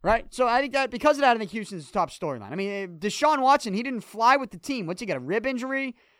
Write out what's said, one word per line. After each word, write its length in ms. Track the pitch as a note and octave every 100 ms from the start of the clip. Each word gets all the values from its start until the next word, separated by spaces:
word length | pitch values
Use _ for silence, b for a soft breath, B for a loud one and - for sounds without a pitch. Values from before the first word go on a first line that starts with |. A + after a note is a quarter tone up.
Right? 240 | F3 A3+ -
So 180 | - B3
I 140 | B3
think 140 | C#4
that 160 | C4+ C4+
because 260 | B3 D4+ C#4+
of 60 |
that, 140 | C4+ A#3
I 20 |
think 140 | G3
Houston's 340 | A3+ G#3 F#3 C#3
the 60 |
top 180 | G3 D#3+
storyline. 420 | - D#3+ B2+ G2+
I 20 |
mean, 160 | E3 G3
eh, 160 | G3+ F#3+
Deshaun 540 | E3 G3+ - D4 D4
Watson, 320 | C4 C#4 A#3
he 100 | F#3+
didn't 200 | B3+ A#3+
fly 340 | - G#3 A3+ C4+
with 140 | C4
the 80 | F3+
team. 280 | - C4 E3
What's 140 | F#3
he 60 | A3
got, 100 | C#3
a 40 |
rib 260 | B2+ G#3+ A#3+
injury, 500 | B3+ C4 C4+ C4+ - _